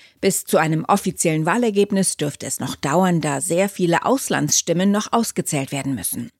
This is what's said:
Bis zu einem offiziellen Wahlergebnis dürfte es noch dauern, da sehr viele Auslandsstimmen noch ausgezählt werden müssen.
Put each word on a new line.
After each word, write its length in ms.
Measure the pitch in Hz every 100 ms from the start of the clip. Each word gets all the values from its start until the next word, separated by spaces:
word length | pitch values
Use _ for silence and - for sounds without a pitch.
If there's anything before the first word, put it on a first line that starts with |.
| - _
Bis 240 | 196 - -
zu 120 | 180
einem 280 | 160 160 -
offiziellen 600 | 202 190 - 170 156 156
Wahlergebnis 680 | 214 240 202 202 190 185 -
dürfte 300 | 147 - -
es 160 | -
noch 160 | 127 -
dauern, 420 | 147 160 185 170
da 220 | 151 139
sehr 260 | 139 170 196
viele 380 | - 175 165 -
Auslandsstimmen 840 | 269 - 139 147 - - 165 196
noch 220 | 208 -
ausgezählt 600 | 233 226 - - 143 135
werden 220 | 139 135 123
müssen. 340 | - 123 117